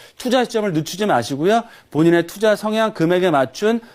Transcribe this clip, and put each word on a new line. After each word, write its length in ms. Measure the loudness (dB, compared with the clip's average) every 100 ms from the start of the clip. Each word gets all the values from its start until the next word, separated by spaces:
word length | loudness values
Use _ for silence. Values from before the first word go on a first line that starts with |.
| -20 -10
투자 260 | -2 0
시점을 300 | 0 -2 -2
늦추지 320 | -2 -4 -4 0
마시고요. 580 | 0 0 -2 0 0 -2 -14 _
본인의 340 | 0 4 4 0
투자 300 | -2 0 0
성향, 380 | -2 -2 -2
금액에 360 | 0 0 2 2
맞춘 520 | 2 0 -2 -2 -2 -6